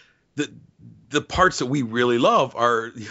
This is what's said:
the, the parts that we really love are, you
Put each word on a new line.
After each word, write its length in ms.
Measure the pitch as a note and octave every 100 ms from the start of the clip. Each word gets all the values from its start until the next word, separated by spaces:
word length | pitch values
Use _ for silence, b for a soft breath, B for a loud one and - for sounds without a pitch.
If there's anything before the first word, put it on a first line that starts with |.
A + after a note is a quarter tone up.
| b b b -
the, 160 | D3 - - _ A#2 A2 -
the 100 | D3
parts 380 | - - F#3 -
that 80 | B2+
we 140 | C#3+
really 340 | A#2 A2+ B2 A#2+
love 380 | D#3+ A3+ C3 -
are, 340 | A#2+ A#2 A2+ A#2
you 120 | G2+